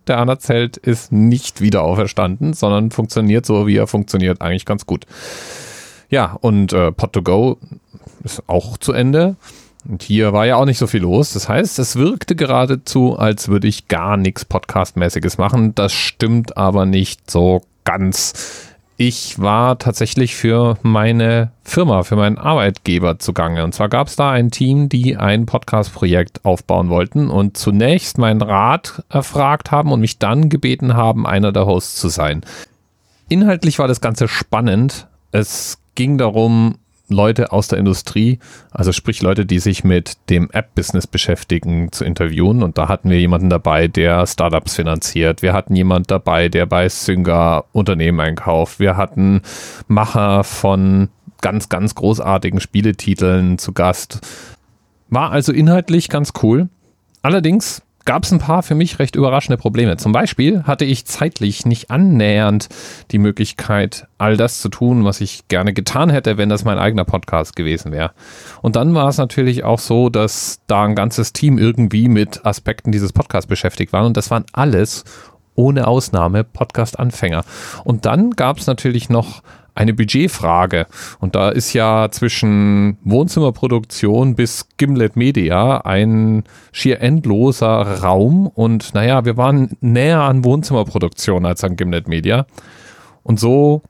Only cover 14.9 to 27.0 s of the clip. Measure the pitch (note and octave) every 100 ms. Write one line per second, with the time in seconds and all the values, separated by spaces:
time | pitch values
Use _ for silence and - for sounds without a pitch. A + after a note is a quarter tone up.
14.9 | - F2 - F2 - G2 B2 A2 G#2+ G2+
15.9 | - - - A2+ A#2 A2+ - F#2+ G2+ F#2+
16.9 | F#2+ G2 - - F2 F2+ F2+ - _ -
17.9 | F#2 F#2+ F#2 - - - - - - _
18.9 | - A#2+ A#2 - - G2 A2 B2 B2+ A#2+
19.9 | A2+ A2 - B2 - A#2 A2+ A#2+ A2 A2+
20.9 | A2 A2 A#2 A2+ A#2 A2+ - - - F3
21.9 | G2 F2+ G#2 G#2 G#2+ D3 D#3 G2+ F#2+ -
22.9 | F2 F2 E2 - F2 E2 E2 E2 - G#2
23.9 | B2 C#3+ - C#3+ B2+ A#2+ - C3 C#3 C#3+
24.9 | C3 B2 G2+ G2+ G#2+ A#2 B2+ - A2 G#2
25.9 | - F#2 F2 F2 - G2+ F2 - F2+ F2+
26.9 | F2